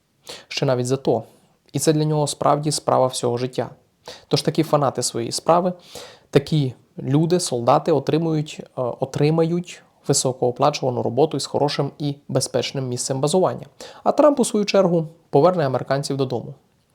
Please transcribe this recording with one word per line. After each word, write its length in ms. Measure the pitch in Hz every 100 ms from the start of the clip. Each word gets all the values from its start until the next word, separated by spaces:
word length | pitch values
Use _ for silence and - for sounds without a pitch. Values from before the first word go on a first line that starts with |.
| _ _ - - -
ще 180 | - 139
навіть 220 | 123 123
з 40 |
ато. 320 | 131 - 113 - _ _ _ _
І 60 | 143
це 140 | 165
для 120 | 151 151
нього 220 | 151 143
справді 440 | - 139 147 151
справа 360 | 143 - 127 127
всього 300 | - 123 120
життя. 320 | 127 127 123 - _ _ - - -
Тож 140 | 143
такі 220 | - 151
фанати 400 | 156 147 135 127
своєї 280 | - 120 120
справи, 420 | - - 170 180 180 - - - - _
такі 440 | 151 151 156 131 - _ -
люди, 400 | 135 143 165 180
солдати 520 | - 123 120 147 165
отримують, 680 | 147 - 151 165 156 151 -
е, 220 | - -
отримають 1000 | 123 - - - 147 160 165 175 175 - _ _ -
високооплачувану 960 | 139 135 127 123 120 143 147 135 120
роботу 340 | 117 117 151 143
із 80 | -
хорошим 460 | 127 143 - 139 -
і 160 | 147 139 -
безпечним 600 | 135 - 127 - 139 127
місцем 340 | 123 - 135
базування. 440 | 147 190 156 127 - _ - -
А 80 | 208
Трамп, 280 | - 294 285
у 60 | 226
свою 200 | 214 202
чергу, 420 | 196 190 170 156 - _
поверне 360 | 139 165 180 139
американців 520 | 127 123 135 147 139
додому, 360 | 131 120 139 139 _ _ _